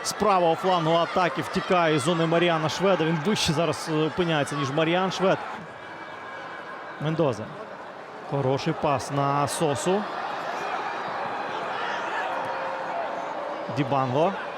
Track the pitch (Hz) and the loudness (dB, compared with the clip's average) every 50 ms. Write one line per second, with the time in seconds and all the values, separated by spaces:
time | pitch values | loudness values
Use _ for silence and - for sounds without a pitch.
0 | - - - - 196 214 196 185 175 165 165 - - 190 185 175 160 156 165 170 | -6 -6 -2 2 2 4 6 6 6 4 4 4 4 4 4 4 4 4 4 4
1 | 165 156 - 196 180 170 - 165 156 - - 190 - - 190 180 170 160 156 156 | 4 2 2 2 2 2 2 0 -4 -2 -2 -2 0 4 4 4 6 6 4 4
2 | 123 156 180 165 165 165 165 170 170 175 165 160 156 151 - - 170 196 190 175 | 4 2 2 4 4 4 4 4 6 6 4 4 2 0 0 2 4 4 4 4
3 | 160 156 170 165 143 190 214 - - - 160 143 170 156 147 - - - 160 151 | 4 2 2 2 2 2 2 2 2 2 2 2 2 2 0 -2 -2 -2 0 2
4 | 156 156 - - 180 170 165 151 139 - 147 147 147 131 135 156 160 160 170 180 | 2 2 2 0 0 2 2 2 2 0 0 -2 -2 0 2 2 2 4 4 2
5 | 190 190 175 - 180 190 160 - - - - - 170 - - - - - - - | 2 0 0 2 4 4 4 2 0 -8 -10 -10 -12 -12 -14 -14 -14 -14 -14 -14
6 | - - - - - - - - - - - - - - - - - - - - | -14 -14 -14 -14 -12 -12 -12 -12 -12 -12 -12 -12 -12 -12 -12 -12 -12 -12 -10 -6
7 | 139 151 160 151 170 143 117 104 110 101 - - - - - - - - - - | -4 -2 2 2 2 2 2 0 -6 -10 -10 -12 -12 -12 -12 -14 -14 -14 -14 -14
8 | - - - - - - - 139 135 127 135 135 - 165 156 - - 160 143 127 | -14 -14 -14 -14 -10 -4 -2 0 2 2 2 2 0 -2 -2 0 0 0 0 0
9 | - - 143 139 139 139 143 143 143 135 - - 175 151 143 - - 180 185 208 | -2 -2 -2 0 0 2 2 2 0 0 0 0 0 0 0 0 0 0 0 0
10 | 208 - - - - - - - - - - - - - - - - - - - | 0 -4 -6 -6 -6 -6 -6 -6 -6 -6 -6 -6 -6 -6 -4 -4 -4 -4 -6 -6
11 | - - - - - - - - - - - - - - - - - - - - | -6 -6 -6 -4 -4 -4 -4 -6 -6 -6 -6 -6 -4 -4 -4 -4 -4 -4 -4 -4
12 | - - - - - - - - - - - - - - - - - - - - | -4 -4 -2 -2 -2 -2 -2 -4 -4 -4 -4 -4 -4 -4 -4 -4 -4 -4 -4 -4
13 | - - - - - - - - - - - - - - 117 120 147 123 135 135 | -4 -4 -4 -6 -6 -6 -6 -6 -6 -6 -6 -6 -6 -6 -2 -4 -2 0 0 0
14 | 131 131 123 143 160 190 196 - - - - | 0 2 2 2 2 2 0 -2 -8 -8 -8